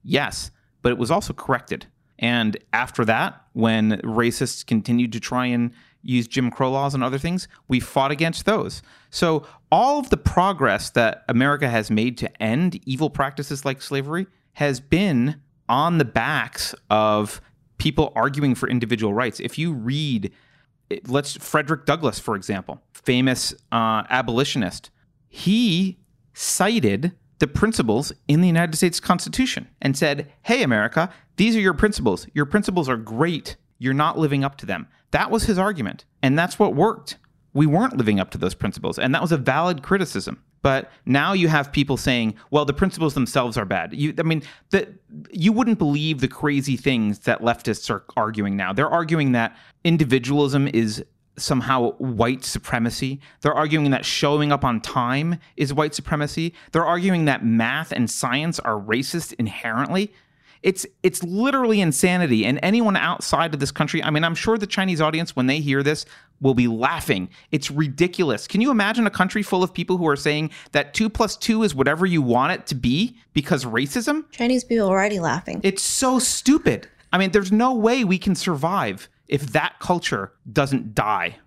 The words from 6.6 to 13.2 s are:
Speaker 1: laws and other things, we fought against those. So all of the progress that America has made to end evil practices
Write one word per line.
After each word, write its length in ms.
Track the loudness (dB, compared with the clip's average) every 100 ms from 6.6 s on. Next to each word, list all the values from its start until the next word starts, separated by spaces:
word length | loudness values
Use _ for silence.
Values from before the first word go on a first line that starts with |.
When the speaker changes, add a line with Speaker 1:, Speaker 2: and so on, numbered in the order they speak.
| 0
Speaker 1:
laws 220 | 0 -2
and 100 | -2
other 140 | -2 -2
things, 300 | -4 -4 -8 _ _
we 120 | -2
fought 320 | 0 0 0
against 340 | 0 -2 0 0
those. 360 | 0 -2 -8 -18 -20 _
So 360 | -2 0 0 -4 -20 _
all 280 | 4 4 2
of 100 | 0
the 80 | 0
progress 720 | 2 2 2 2 2 0 0
that 320 | 0 0 0 -2
America 400 | 2 2 2 0
has 240 | 0 0
made 260 | 0 0 -4
to 220 | -10 _
end 380 | -2 0 0 -2 -8
evil 220 | -2 -2
practices 560 | -2